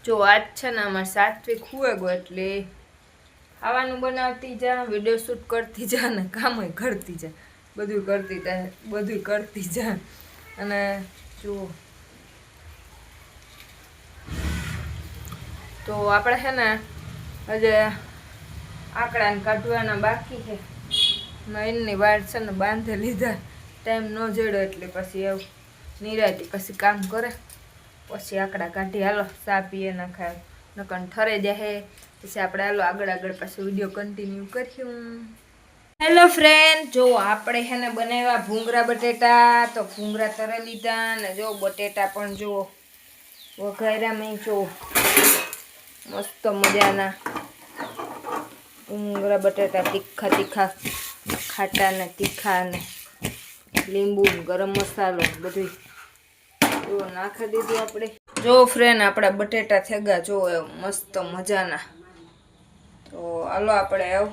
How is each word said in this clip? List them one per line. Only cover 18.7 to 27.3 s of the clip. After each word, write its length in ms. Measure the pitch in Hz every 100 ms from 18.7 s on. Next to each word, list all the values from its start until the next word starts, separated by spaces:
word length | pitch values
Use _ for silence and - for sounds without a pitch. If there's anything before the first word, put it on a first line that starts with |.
| - - 220
આંકડાને 500 | 240 233 208 202 214
કાઢવાના 580 | 214 226 233 220 202 214
બાકી 360 | 226 - 247 220
છે. 100 | 202 - - - - - - - - -
ને 80 | 214 220
એની 320 | 233 220 196
વાળ 220 | 208 214 196
છે 80 | 233
ને 120 | 220 190
બાંધી 400 | 202 220 226 202
લીધા, 340 | 220 208 240 190 - - - -
ટાઈમ 240 | 226 226 220
ન 40 | 214 226 208
જડ્યો 300 | 220 202 190
એટલે 200 | 185 180 185
પછી 300 | 185 190 196
એવું 160 | 196 - - - - - -
નિરાંતે 420 | 208 220 208 185 175
પછી 280 | 196 190 196
કામ 180 | 202 208 190
કરે, 200 | 220 240